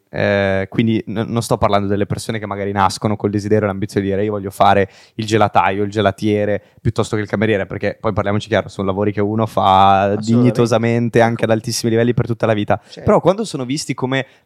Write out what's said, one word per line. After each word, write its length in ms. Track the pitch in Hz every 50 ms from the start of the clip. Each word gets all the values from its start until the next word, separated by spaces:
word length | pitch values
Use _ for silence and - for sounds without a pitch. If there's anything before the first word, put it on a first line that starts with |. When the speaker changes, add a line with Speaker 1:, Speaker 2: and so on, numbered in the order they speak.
| _ _
Speaker 1:
eh, 560 | - 101 107 104 101 101 98 98 95 95 95 -
quindi 320 | - - 117 113 113 107 -
n-, 180 | - 101 107 110 -
non 120 | 113 117
sto 160 | 107 - 127
parlando 300 | 104 113 104 101 101 98
delle 200 | 98 101 98 104
persone 340 | - - - - - 113 107
che 60 | 107
magari 260 | 101 101 101 98 101
nascono 420 | 101 101 95 95 - - - 110 104
col 160 | - - 104
desiderio 320 | 101 104 98 104 107 107 104
e 20 | 101
l'ambizione 360 | 95 95 101 101 - 107 98
di 60 | 98
dire, 140 | 98 95 104
"Io 80 | 107
voglio 180 | 104 104 95 98
fare 400 | - - 98 98 98 101 95 - - - - _ _
il 80 | - 110
gelataio, 600 | 104 110 107 104 101 - 98 87 95 95 101 104
il 60 | 101
gelatiere, 680 | 101 110 101 98 95 - 107 107 104 104 104 101 101 95 - _ _ _
piuttosto 340 | - 110 - - 107 - 117
che 80 | 107
il 60 | 104 98
cameriere", 380 | - 98 110 110 107 95 95
perché 300 | - 98 98 101 101 - -
poi 120 | - 110
parliamoci 360 | 95 107 98 101 101 107 - 104
chiaro, 200 | 110 95 92 -
sono 200 | - - 98 98
lavori 240 | 92 98 104 107
che 80 | 101 104
uno 260 | 101 101 107 113 110
fa 540 | 107 - - 95 98 95 95 98 98 98 95
Speaker 2:
Assolutamente. 280 | 101 101 101 107 107 110
Speaker 1:
dignitosamente, 880 | 117 120 123 123 123 - 120 110 120 110 117 117 117 120 117 113 - 120
anche 240 | 113 117 117 113 113
Speaker 2:
Ecco. 80 | 110
Speaker 1:
ad 40 | 113 110
altissimi 340 | - 123 113 - - 120
livelli 200 | 110 113 117 120
per 140 | 120 131 117
tutta 200 | - 113 - -
la 80 | 110 110
vita. 260 | 104 104 - 101 -
Speaker 2:
Certo. 200 | _ - - 185
Speaker 1:
Però 180 | - - - -
quando 240 | - 165 196 208 226
sono 200 | 170 - 139 127
visti 300 | 120 139 156 - - 127
come 320 | - 131 127 135 135 127 - _ _ _